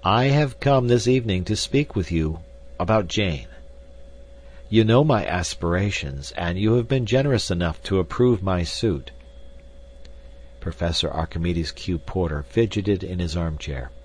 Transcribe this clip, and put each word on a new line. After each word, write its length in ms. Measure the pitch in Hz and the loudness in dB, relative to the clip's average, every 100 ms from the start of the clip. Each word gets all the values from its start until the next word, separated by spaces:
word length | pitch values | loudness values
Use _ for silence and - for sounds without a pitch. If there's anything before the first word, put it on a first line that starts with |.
I 240 | 90 107 131 | 2 2 4
have 340 | 143 147 - | 4 2 0
come 260 | - 135 123 | 2 4 6
this 220 | 120 113 | 4 4
evening 340 | 131 117 92 | 2 2 -2
to 140 | 90 104 | 0 -2
speak 360 | - 135 147 | 0 0 0
with 160 | - 87 | -2 0
you 300 | 85 78 80 - - - - | 0 0 -2 -10 -18 -18 -8
about 300 | 90 110 90 | 0 2 2
Jane. 400 | - 101 76 - - - - - - - - - - - - - | -2 -2 -2 -8 -18 -20 -20 -20 -20 -20 -20 -20 -20 -20 -18 0
You 160 | 107 | 4
know 180 | 110 117 | 6 6
my 220 | 156 117 | 6 2
aspirations, 1040 | - 90 90 - 85 87 101 95 73 69 69 - | 0 -2 -4 -4 0 2 0 -2 -6 -8 -10 -4
and 200 | 87 90 | -2 0
you 180 | 107 | 2
have 120 | 120 113 | 2 2
been 180 | 131 | 0
generous 460 | 117 127 143 123 - | 2 2 4 2 0
enough 320 | 87 87 80 | 0 0 -2
to 160 | - 98 | 0 0
approve 420 | 87 - 123 113 | 0 2 4 4
my 220 | 92 90 | 2 0
suit. 480 | 85 - 117 76 - - - - - - - - - - - - - - - - | -2 -2 0 0 -6 -18 -20 -18 -18 -18 -20 -20 -20 -18 -18 -18 -18 -18 -20 -10
Professor 480 | - - 85 82 80 | -10 -4 -2 0 -2
Archimedes 640 | 69 82 - 85 85 76 | -2 -4 -2 0 0 -2
Q. 240 | - - 87 | -6 -4 -4
Porter 460 | - 95 85 73 | -2 -2 0 -2
fidgeted 600 | 73 - 113 104 98 98 | -2 0 2 0 0 0
in 160 | 90 90 | -2 -4
his 160 | 87 | -2
armchair. 560 | 82 82 76 - 65 62 - | -2 -2 -4 -6 -8 -8 -12